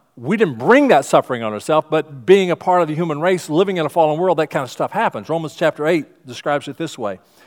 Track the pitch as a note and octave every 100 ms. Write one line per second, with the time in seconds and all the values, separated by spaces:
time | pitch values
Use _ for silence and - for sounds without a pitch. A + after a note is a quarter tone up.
0 | _ - B2 G#3 G3+ A2+ C#3 B3+ C#4 F3
1 | - D#3 - B2 A2 G#2+ - D#3 - D#3+
2 | D3 C#3 A2 G3 F3+ D#3+ F#3+ F3+ D#3+ D3+
3 | E3+ D3 F3 F#3 - D3+ G3 F3+ D3+ F3
4 | D#3 D3+ F#3 E3 D3+ D#3+ B2+ - D3+ G3
5 | A3 A#2+ G#2 D#3+ D#3 - D#3+ D3 D3+ E3+
6 | - _ B2+ A#2 D#3 C#3+ D3 C3+ E3 -
7 | G#2 F#2+ _ _